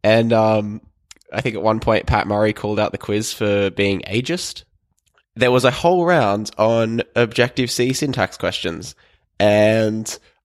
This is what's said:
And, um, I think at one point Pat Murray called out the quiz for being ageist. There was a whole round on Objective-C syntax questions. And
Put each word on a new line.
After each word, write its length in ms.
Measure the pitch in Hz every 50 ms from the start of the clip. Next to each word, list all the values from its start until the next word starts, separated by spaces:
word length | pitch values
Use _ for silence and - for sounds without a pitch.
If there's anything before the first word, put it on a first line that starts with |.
| -
And, 300 | 107 113 117 117 113 117
um, 480 | 110 110 110 110 107 104 104 107 110 - _ _ _ _ - - _ _ _
I 100 | - 113
think 140 | 123 123 107
at 60 | 85
one 180 | 98 110 110 110
point 260 | - 117 110 - -
Pat 180 | - 117 101 -
Murray 260 | 98 104 104 107 107 107
called 260 | - - 104 107 107
out 120 | 107 -
the 60 | -
quiz 340 | - - - 104 107 - - -
for 360 | - 110 104 101 101 101 95
being 320 | 87 101 101 98 98 87 -
ageist. 560 | - 101 120 131 - 170 185 - - - - - _ _ _ _ _ _ _ _ _ _ _ _ _ _
There 160 | 113 127 123
was 140 | 127 127 123
a 60 | 123
whole 340 | 120 - - 170 185 180 170
round 440 | 175 175 147 117 98 101 107 107 - -
on 460 | - 107 113 117 113 113 110 113 117 - - -
Objective-C 800 | 120 120 107 - 123 120 123 - 135 127 120 - - 123 131 131
syntax 420 | - 156 139 123 123 92 - -
questions. 580 | - - 90 - - - 87 85 78 - - - _ _ _ _ _ _ _ _ -
And 760 | 101 104 104 107 107 107 110 110 110 107 110 110 113 - - - _ _ _ _